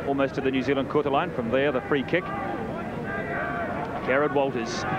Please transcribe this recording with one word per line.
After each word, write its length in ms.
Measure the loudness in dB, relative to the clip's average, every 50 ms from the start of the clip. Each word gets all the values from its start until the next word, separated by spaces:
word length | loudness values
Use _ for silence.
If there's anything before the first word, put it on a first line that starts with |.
| -2
almost 280 | 0 0 2 2 0 0
to 80 | 0
the 80 | 0 2
New 120 | 2 2
Zealand 280 | 2 2 2 2 2 2
quarter 180 | 2 2 4 4
line. 200 | 4 2 2 0
From 160 | -2 -2 0 2
there, 220 | 2 4 4 4
the 80 | 2 0
free 220 | 0 2 0 0
kick. 240 | 2 2 0 0 0 -2 -4 -4 -4 -4 -4 -4 -4 -4 -6 -6 -6 -6 -6 -6 -6 -4 -4 -4 -4 -4 -4 -4 -2 -2 -2 -2 -4 -4 -4 -4 -4 -4 -6 -4 0
Garrett 280 | 2 2 2 2 2 2
Walters 500 | 2 2 2 0 -2 -4 -4 -4 -4 -4 -2 -2